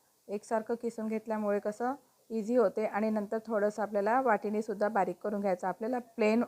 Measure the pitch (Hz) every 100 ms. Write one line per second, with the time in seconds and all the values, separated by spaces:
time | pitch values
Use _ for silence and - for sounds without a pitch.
0 | _ _ - 208 - 220 220 233 233 226
1 | 220 220 226 214 208 202 208 208 240 277
2 | _ _ - 226 208 247 196 214 220 202
3 | 220 214 202 226 220 220 208 214 202 208
4 | 202 254 262 208 208 208 220 196 208 214
5 | 180 180 208 208 202 180 190 180 220 247
6 | 240 - 214 226